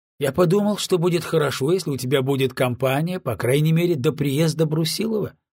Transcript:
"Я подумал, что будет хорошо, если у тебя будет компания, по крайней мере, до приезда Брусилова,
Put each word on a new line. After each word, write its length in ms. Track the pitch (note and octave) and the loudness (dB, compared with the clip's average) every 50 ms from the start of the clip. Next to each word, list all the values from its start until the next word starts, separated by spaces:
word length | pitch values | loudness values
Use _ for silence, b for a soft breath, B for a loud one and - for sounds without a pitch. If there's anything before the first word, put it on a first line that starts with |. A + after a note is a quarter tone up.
| _ _ _ - | _ _ _ -4
"Я 120 | C#3+ C3+ | -4 -2
подумал, 460 | C3 F3+ F3+ D#3 F#3+ G#3 G3+ G#3 G3+ | 2 2 4 4 4 2 2 0 0
что 200 | - - - F#3 | -2 -2 0 0
будет 260 | F3 E3 F3+ E3+ E3 D#3 | 2 2 2 0 0 -2
хорошо, 480 | - E3+ D#3 D3 C3+ - - C3+ D3+ | 0 0 0 0 0 -2 -2 0 0
если 200 | F#3 F#3+ - D#3 | 0 0 0 -4
у 60 | C#3 | -6
тебя 240 | A#2+ B2 B2+ C#3+ C#3 | -4 -2 0 0 0
будет 320 | C3 C3+ C#3 C3 C3 B2+ - | 2 0 0 0 0 -2 0
компания, 640 | - C3 B2+ A#2+ - C3+ C3 C3 D3 D#3+ F3+ F#3 F#3 | -2 -2 -2 0 -2 -2 0 0 0 -2 -2 -4 -6
по 160 | - C3+ A2+ | -4 -6 -6
крайней 360 | - A2+ A#2+ C#3 D3 D#3 D#3+ | -2 0 0 2 2 4 4
мере, 240 | D#3+ E3 F3 F3 E3+ | 4 2 2 2 0
до 160 | C3 A#2 D#3 | 0 0 -2
приезда 540 | - - C#3+ D3 C3+ D3 E3 D#3+ D#3 D#3+ E3 | -2 0 -2 -2 0 2 2 0 2 0 0
Брусилова, 680 | D3 D#3 D#3+ D#3+ D#3 - - G#3+ A3+ A3 G3+ E3+ - - _ _ _ | 0 0 -2 -2 -2 -2 -4 -4 -2 -2 -4 -4 -6 -8 _ _ _